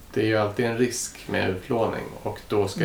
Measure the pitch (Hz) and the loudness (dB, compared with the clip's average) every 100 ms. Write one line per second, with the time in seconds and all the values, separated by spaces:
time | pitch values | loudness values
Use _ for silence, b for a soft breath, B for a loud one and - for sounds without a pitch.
0 | - 113 110 110 104 104 120 113 123 - | -6 0 4 4 2 2 0 2 2 0
1 | - - - 95 101 92 - 117 90 - | -6 -10 -4 0 0 -2 -2 0 0 -2
2 | - - 107 - - 104 98 - | -8 -8 -8 -8 0 2 2 4